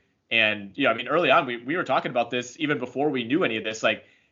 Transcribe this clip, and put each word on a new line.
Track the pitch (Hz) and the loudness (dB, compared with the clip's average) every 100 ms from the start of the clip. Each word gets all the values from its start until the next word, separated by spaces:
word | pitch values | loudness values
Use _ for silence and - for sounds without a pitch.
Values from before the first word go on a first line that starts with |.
| _ _ - | _ _ -2
And, | 117 107 104 98 | 2 2 2 -6
you | 95 | 0
know, | 131 | 0
I | |
mean, | 113 123 | 0 0
early | 151 160 | 2 4
on, | 156 139 | 4 2
we, | 120 | -4
we | 120 175 | -6 -4
were | |
talking | - 143 160 | 0 -2 0
about | 123 117 | -2 -2
this | 123 117 - | -2 -6 -4
even | 147 147 | -2 -2
before | 123 131 151 | -4 -2 -2
we | 131 | -2
knew | 113 151 | 0 0
any | 156 113 | 0 -2
of | |
this. | 104 110 | -4 -2
Like, | 120 104 - _ _ | 0 0 -4 _ _